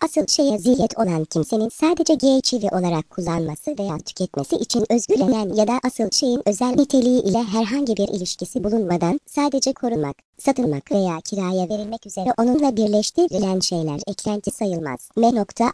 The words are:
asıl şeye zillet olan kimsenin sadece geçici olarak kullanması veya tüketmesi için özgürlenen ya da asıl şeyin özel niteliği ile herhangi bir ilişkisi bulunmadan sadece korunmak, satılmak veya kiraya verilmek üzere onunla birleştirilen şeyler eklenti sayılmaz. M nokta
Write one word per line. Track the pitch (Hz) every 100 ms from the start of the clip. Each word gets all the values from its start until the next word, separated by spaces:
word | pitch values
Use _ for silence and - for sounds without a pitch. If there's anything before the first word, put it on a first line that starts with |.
| 320
asıl | 311 -
şeye | - 277 214
zillet | 190 247 226 -
olan | 185 160 156
kimsenin | - 151 220 226
sadece | - 311 349 320
geçici | 302 269 262 - 247 202
olarak | 185 180 160 -
kullanması | - 170 170 160 151 - 196
veya | 196 156
tüketmesi | - - 185 - 139 -
için | - 233 214
özgürlenen | 233 - 381 277 220 202
ya | 208 214
da | 254
asıl | 254 - 202
şeyin | - 262 247 -
özel | 202 247 254
niteliği | 277 262 240 254
ile | 196 220
herhangi | 226 220 214 277 269 202
bir | 202
ilişkisi | 190 180 - 180 247
bulunmadan | 202 226 180 175 175 294 -
sadece | 294 285 269 269
korunmak, | 262 240 220 143 - _ -
satılmak | - 262 196 143 -
veya | 202 185 165
kiraya | - 196 185 185 175
verilmek | 208 208 226 202
üzere | - 180 -
onunla | 233 294 285 220
birleştirilen | 214 208 220 - 349 185 190 190
şeyler | - 170 156 147 -
eklenti | 190 214 208 196
sayılmaz. | - 208 170 151 123 - 220
M | 233 240
nokta | 202 - 240